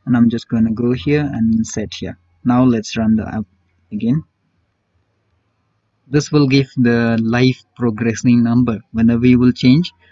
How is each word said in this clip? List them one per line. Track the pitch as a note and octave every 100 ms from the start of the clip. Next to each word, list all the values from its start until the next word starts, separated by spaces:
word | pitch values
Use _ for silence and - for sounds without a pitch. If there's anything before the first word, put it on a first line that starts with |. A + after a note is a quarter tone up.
and | - A#2+
I'm | A#2
just | A2+ -
gonna | A2+ A2+
go | A2 A#2+
here | B2+ D3 D3 C#3+
and | A#2 A2+ A2+
set | A2+ A2 G2+
here. | - F#2 - _ _
Now | B2 B2
let's | B2+ A#2 G#2 A2+
run | A2
the | A2 G2
app | A2 G#2 _ _ _ _
again. | G#2 A2+ D3+ - _ _ _ _ _ _ _ _ _ _ _ _ _ _ _ _ _ _
This | C#3+ -
will | D3+ C#3
give | C3+ C3+ C3+
the | A#2+ A#2 A#2 A2+
live | A2+ A#2+ B2+ B2+ _ -
progressing | A#2+ G#2+ A2+ G#2+ B2+ A#2+
number. | A#2 A#2+ B2 G#2+ -
Whenever | A2+ A2+ A#2 B2+
you | B2
will | B2
change, | B2 B2+ C#3+ F3+ - _